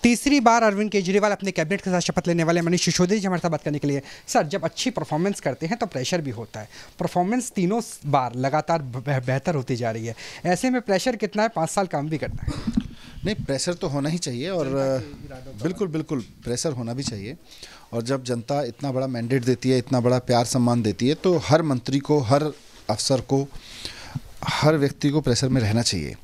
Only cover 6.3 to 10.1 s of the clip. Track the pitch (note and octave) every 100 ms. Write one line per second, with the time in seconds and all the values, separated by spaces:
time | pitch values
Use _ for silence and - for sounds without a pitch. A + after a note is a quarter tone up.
6.3 | A2 A2 A2 G#2 - - - E3+ F3+ F3+
7.3 | B3 B3 - F3 A3+ A3+ - C#3+ C#3 B2+
8.3 | A#2+ C3+ D3+ D3+ E3 C3+ B2 C3 C3+ B2
9.3 | C3 - D#3 A#2+ B2 A#2 A2+ A2+